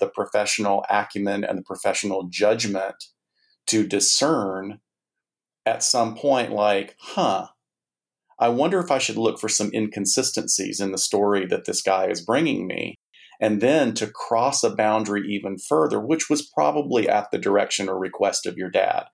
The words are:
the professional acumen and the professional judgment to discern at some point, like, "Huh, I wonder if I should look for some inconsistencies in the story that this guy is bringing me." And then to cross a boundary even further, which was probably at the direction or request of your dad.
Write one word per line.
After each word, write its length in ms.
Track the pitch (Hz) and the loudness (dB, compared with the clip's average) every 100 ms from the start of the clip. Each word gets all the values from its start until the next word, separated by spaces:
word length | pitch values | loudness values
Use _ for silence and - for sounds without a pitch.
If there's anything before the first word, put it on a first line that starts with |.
the 80 | 98 | -4
professional 760 | - 98 107 104 - 104 98 - | -2 -2 0 0 0 0 0 0
acumen 540 | 104 104 101 98 101 | -2 -2 -4 -2 -2
and 140 | 101 95 | -2 -6
the 40 | |
professional 640 | 95 95 101 95 104 95 90 | -6 -4 -2 -2 -2 -4 -6
judgment 760 | 90 104 113 113 95 98 - - _ _ _ _ _ - | 0 2 2 0 -4 -6 -8 -18 _ _ _ _ _ 0
to 180 | 110 95 | 0 2
discern 920 | 98 - - 143 143 101 95 98 104 _ _ _ _ _ _ _ _ | 2 2 2 2 2 0 -6 -8 -12 _ _ _ _ _ _ _ _
at 180 | - 117 | -4 0
some 340 | - 127 113 113 | 0 2 0 0
point, 360 | 143 131 117 | 2 2 0
like, 440 | 104 104 98 98 - | 2 2 2 -2 -12
"Huh, 480 | - - 151 95 92 _ _ _ _ _ _ _ _ - | -10 0 0 0 -4 _ _ _ _ _ _ _ _ 0
I 100 | 117 | 2
wonder 320 | 120 156 190 | 4 2 2
if 100 | 170 | 2
I 80 | 135 | 0
should 180 | - 110 | 0 0
look 220 | 113 - | 0 0
for 100 | 110 | -2
some 220 | - 104 | 0 0
inconsistencies 1080 | 113 110 107 98 - - - 87 - 98 - | -2 -4 -2 0 0 0 -2 -2 -2 -2 -4
in 100 | 98 | -4
the 80 | 95 | -2
story 480 | - 104 101 101 92 | 0 2 2 2 0
that 180 | - | -4
this 160 | - 95 | -4 -4
guy 280 | - 95 95 | 0 2 2
is 120 | 87 | -2
bringing 460 | 95 123 160 98 92 | 0 0 2 -2 -4
me." 320 | - - - _ _ - _ | -6 -8 -10 _ _ -20 _
And 200 | 110 107 | 0 2
then 340 | 120 156 127 | 4 4 2
to 120 | 107 107 | 0 -6
cross 560 | - - 113 127 135 | -6 0 2 2 2
a 120 | 113 | 0
boundary 520 | 101 107 107 104 104 101 | 2 2 2 0 -2 -2
even 300 | 101 98 95 | -4 -6 -8
further, 420 | - 156 151 104 | 0 2 2 0
which 280 | 110 160 - | 0 -2 2
was 140 | 147 | -2
probably 640 | - - 147 151 139 120 104 | 0 0 2 0 0 2 4
at 220 | 104 - | 2 0
the 80 | 101 | -2
direction 500 | 98 101 98 - 98 | 2 2 2 -2 -4
or 100 | 95 | -4
request 460 | 92 - 98 90 | -6 0 0 0
of 140 | - 92 | -4 -8
your 120 | 92 | -2
dad. 340 | 95 95 - - | 0 2 0 -4